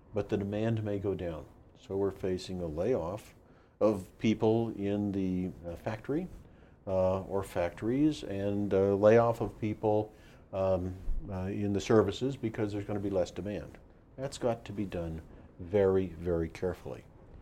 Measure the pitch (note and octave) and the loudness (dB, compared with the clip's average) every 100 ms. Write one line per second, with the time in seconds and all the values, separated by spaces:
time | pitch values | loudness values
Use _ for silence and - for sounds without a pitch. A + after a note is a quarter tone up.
0 | - G#2+ G2+ G#2 G2 G#2 A2+ A2 G#2+ G#2 | -8 -6 -2 -2 -2 -2 0 0 -2 -2
1 | G2+ F2 F2+ D2+ - - - - - G2 | -2 -2 -4 -8 -12 -20 -20 -20 -6 -2
2 | G2 F#2+ G2 F#2 - F#2 E2+ D2+ G#2 B2 | -2 -2 -4 -4 -4 -8 -6 -4 0 0
3 | E2 G#2 - - - - _ - G#2+ G2+ | -2 -8 -12 -20 -20 -20 _ 0 2 2
4 | F2+ - A2+ G#2+ A2 A2+ A2+ - G2+ G#2 | -4 -2 2 4 4 2 0 -2 -2 0
5 | G#2 G2 F#2+ F#2 F2+ - E2+ E2+ A2 A2 | 0 0 0 -2 -4 -6 -12 -8 -8 -8
6 | - D3+ F3+ - - - - - G2 F#2+ | -4 -4 -4 -12 -20 -20 -20 -16 -2 2
7 | F#2 F#2+ F#2 G2 F#2+ G2 F2 - A2 C3 | 2 2 -2 -4 -4 -2 -2 -2 -2 2
8 | D#3 D3 - G2 G2+ G2+ G2+ F#2+ G2 G2 | 2 0 -6 -2 0 0 2 4 4 8
9 | G#2+ A#2 A#2 A2+ G#2 - A2 G#2+ A2 G#2+ | 8 10 6 2 -2 -4 -4 -2 0 0
10 | G#2+ - - - - G2 F#2+ F#2 F#2 F#2 | -2 -10 -20 -20 -12 -2 0 0 -2 -6
11 | - - - F#2+ F#2 G#2+ G2+ G2 - A2 | -2 -2 -2 -6 -6 -2 0 0 6 6
12 | G2 G2 C3 C3+ A2+ A2 G#2+ G#2 G2+ G#2 | 6 2 -4 -4 -6 -2 -4 -4 -6 -4
13 | G2+ F#2+ F2 - F#2+ F#2+ - - - - | -2 0 0 -4 -6 -6 -8 -16 -20 -20
14 | - - C3+ - B2 A2+ - G#2 F#2+ F2+ | -20 -10 -10 -4 -2 -2 -6 -8 -6 -4
15 | E2 D#2+ - - - - F2 G2+ F#2+ F#2+ | -6 -8 -12 -20 -20 -16 0 4 6 4
16 | F#2 E2 F2 E2+ E2 - F#2 E2+ C#2 B1 | 0 -4 -2 0 -2 -4 -6 -6 -10 -14
17 | - - - - | -16 -20 -20 -20